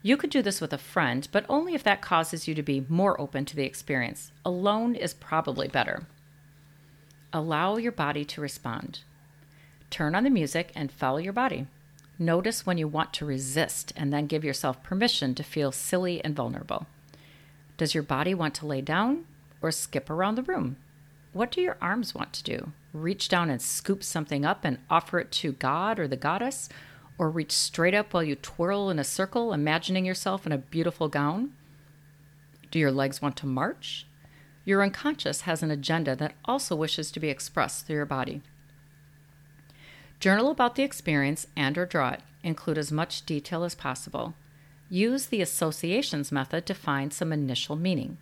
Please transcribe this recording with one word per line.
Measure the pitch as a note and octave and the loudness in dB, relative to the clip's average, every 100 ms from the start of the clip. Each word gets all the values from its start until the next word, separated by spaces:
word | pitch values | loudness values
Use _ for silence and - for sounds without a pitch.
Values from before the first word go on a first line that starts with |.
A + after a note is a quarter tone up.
You | G3+ C#4+ | 4 4
could | D4 | 4
do | C#4 | 2
this | G3+ F#3+ | 2 -2
with | D3+ | -4
a | C#3+ | -6
friend, | - F3 C#3 B2 C#3 | -2 2 2 0 0
but | G3+ G3+ | -2 2
only | C#4 F4 | 0 2
if | D#4+ | 2
that | G#3+ G3+ | 2 2
causes | - E3+ E3 E3 - | 4 2 2 -4 -4
you | D#3 | -2
to | |
be | D3 C#3 C3 | 0 0 2
more | E3 G3 - | 4 4 2
open | C#3 C#3 | -2 -4
to | C#3+ | -4
the | D3+ | -2
experience. | C3+ - - C3+ A#2 - - - | -4 -4 -4 -2 -2 -6 -16 -6
Alone | F#3 F3+ G3+ G#3+ A#3+ A#3 | -4 2 2 4 2 0
is | E3 | -4
probably | - - D#3+ D3+ B2 C3+ | -6 -2 0 0 -2 0
better. | C3+ - - - - - - - - - - - - - - - | 0 0 -2 -8 -18 -20 -20 -20 -20 -20 -20 -20 -20 -20 -20 -6
Allow | E3 D#3+ D3+ F3+ A3 | -4 0 2 2 2
your | A#3 | -2
body | A#3 D3 D3 | 0 0 0
to | D3 - | -4 -6
respond. | C#3+ - B2 A2+ - - - - - - - - - - - | -6 -6 -6 -6 -6 -12 -20 -20 -20 -20 -20 -20 -20 -20 -12
Turn | - D3+ F#3 | -2 0 4
on | |
the | C4 | 4
music | A#3 D3 E3 F3 | 4 4 0 -4
and | - C#3 | -4 -6
follow | - C3 C#3 | -2 0 0
your | F3+ | -2
body. | G#3 B3+ - C#3 - - - - - | 0 -2 -2 -8 -12 -20 -20 -20 -2
Notice | E3 E3+ G3 A3 - | 2 4 2 -2 0
when | F3 | 0
you | D#3 | 0
want | D#3 E3 | 0 -2
to | - D3+ | -2 -4
resist, | C3 C3 C#3+ D#3 - - | -4 -2 0 0 -2 -8
and | - C#3+ | -2 0
then | D3 D3 | 0 0
give | D#3 | 0
yourself | D#3 C3+ C#3 B2+ | 0 0 -2 -2
permission | - F#3 A#3+ - C3+ B2+ | -4 0 2 2 0 -2
to | |
feel | D3 D#3 C#3 | -2 0 0
silly | - - F3+ F3+ E3+ | -2 0 2 2 0
and | D#3 | -2
vulnerable. | D3 A#2+ - - - - - - - - - - - - - | -2 -2 -4 -4 -6 -6 -18 -20 -20 -20 -20 -20 -20 -20 -4
Does | D#3 | 0
your | D#3+ | 0
body | D3 C3+ E3+ | 0 0 2
want | F#3+ D#3 - | 2 0 -2
to | D3+ | -4
lay | C3+ | -4
down | C#3+ E3 A#3 D#4 E4 - - - | 0 2 2 0 -4 -20 -20 -4
or | D#3+ | -2
skip | D#3+ - C3+ - | -2 -2 -4 -2
around | D#3+ G3 | 0 0
the | A3+ | 0
room? | C4 F4+ B2 C3+ - - - - - | -2 -2 -2 -6 -14 -20 -20 -20 -10
What | F3+ B3 | -4 -2
do | - | 0
your | F4+ - | 0 0
arms | F3 A3 A3+ | -2 0 -2
want | - - | -6 -8
to | - | -6
do? | - - - - - | -6 -6 -8 -14 -12
Reach | D#3 E3 F#3+ - | -4 -2 -2 2
down | F3 E3+ | 2 4
and | B2 | 0
scoop | - - - G3 | -2 -4 -2 -2
something | - E3+ D3+ C#3+ | -2 -4 -2 0
up | D3 G3+ | 2 2
and | D#3+ B2 - | -2 -2 2
offer | E3 - F3 | 2 2 -2
it | - | -2
to | - D#3+ | -2 -2
God | C3+ C3 D#3 G3+ A3 | -2 0 2 0 0
or | D3 | 0
the | C3 | 0
goddess? | C#3+ F#3+ B3 - - - - - - - | 0 0 -2 -4 -10 -14 -20 -20 -20 -2
Or | D#3+ | 0
reach | E3 D3+ | 0 0
straight | - - - E3+ | 0 0 4 4
up | G3+ G#3 | 4 2
while | F3+ | 0
you | D#3 C3+ | 0 -2
twirl | - - E3+ G3+ G3 | -6 -2 2 2 2
in | D#3 | 0
a | |
circle, | C3+ - G3 A#3+ A#3 | 0 0 0 0 0
imagining | E3 D3+ D#3+ E3 F#3 | 2 2 2 2 0
yourself | F#3 F#3 G3 F#3+ | 0 0 -2 -2
in | E3 | -2
a | D3 | -2
beautiful | - E3 E3 E3 D#3 | -2 0 0 0 0
gown? | D3 D3 F3+ C#4 - - - - - - - - - - - - | 2 0 0 -4 -6 -20 -20 -20 -20 -20 -20 -20 -20 -20 -20 -4
Do | E3 | 2
your | C#3+ | 2
legs | C3+ C3+ C#3 | 4 0 0
want | C#3+ C3 | -4 -2
to | C#3+ | -2
march? | B2+ F3+ - - - - - - - - - | 0 -2 -4 -10 -10 -12 -20 -20 -20 -20 -10
Your | - G3 | 2 4
unconscious | G3 G3 - - - D3 | 4 2 -2 0 -2 -2
has | - D#3+ | -2 0
an | D#3+ | 0
agenda | D3 C3+ E3 C#3+ C3 | 0 0 2 2 0
that | D3+ - | -2 -4
also | - C4+ - | -2 -2 0
wishes | D#3+ D#3 - D3+ | -2 0 -2 -4
to | - | -4
be | D#3 | -4
expressed | C3+ - - - - - | -4 -4 0 0 -2 -4
through | D3+ | -2
your | D3 | 0
body. | C3+ B2+ C#3+ - - - - - - - - - - - - - - - - - - | -2 -2 -6 -12 -20 -20 -20 -20 -20 -20 -20 -20 -20 -20 -20 -20 -20 -20 -20 -20 0
Journal | F#3+ G3+ C4 | 4 6 6
about | C#4 A#3+ | 4 2
the | B3 | 4
experience | C4+ - - D3 C#3 D#3+ - - | 0 0 0 2 2 0 -6 -2
and | C#3 D3+ | 0 0
or | F3+ | 0
draw | E3 B2+ | 2 2
it. | C3+ - - | -2 -12 -6
Include | E3+ D#3 - D3+ | -4 -2 0 -2
as | D3 | 0
much | D3+ E3+ - - | 0 -2 -4 -4
detail | D3+ C#3+ E3 | -4 -2 -2
as | E3+ | -2
possible. | - D3 B2+ - - A#2 - - - - - - | -4 -6 -6 -6 -6 -6 -8 -20 -20 -20 -20 -4
Use | F3+ A3 C4+ C4+ | 2 2 2 0
the | A3+ | 0
associations | E3+ - D#3+ D3+ E3+ G#3+ C#4 D3 C#3+ | 0 0 0 0 0 0 0 -2 -2
method | C#3 C3+ E3 E3+ | -2 0 -4 -4
to | |
find | F#3 - C#3 C#3 | -4 0 0 -2
some | - E3 | -2 0
initial | D3+ C#3 B2 - D3+ | 0 0 -2 -2 0
meaning. | F3+ E3 C3 E3 | 2 0 -2 -10